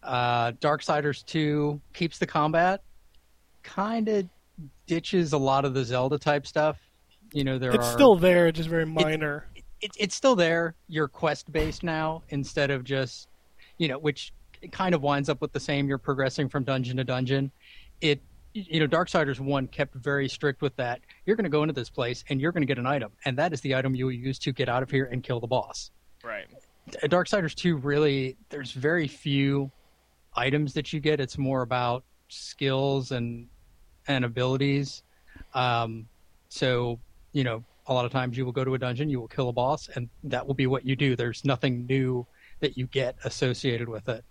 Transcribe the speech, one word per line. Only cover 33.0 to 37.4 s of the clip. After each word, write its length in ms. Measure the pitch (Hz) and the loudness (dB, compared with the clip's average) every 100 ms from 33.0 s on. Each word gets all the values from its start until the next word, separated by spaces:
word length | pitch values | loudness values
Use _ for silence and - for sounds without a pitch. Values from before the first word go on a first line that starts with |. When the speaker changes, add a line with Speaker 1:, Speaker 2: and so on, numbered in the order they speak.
| 127 | -2
Speaker 1:
and, 340 | 127 117 117 117 - - - - _ - | -4 -4 -6 -14 -20 -20 -20 -20 _ -2
and 160 | 139 | 0
abilities. 800 | 123 120 127 131 139 139 139 - _ _ - - - | 0 0 0 2 2 2 0 -8 _ _ -20 -20 -8
Um, 520 | 131 127 120 117 113 110 _ _ _ _ | -2 2 2 -2 -6 -14 _ _ _ _
so, 500 | - 135 123 123 117 - - - | -2 0 2 0 -4 -10 -20 -6
you 120 | 147 | -2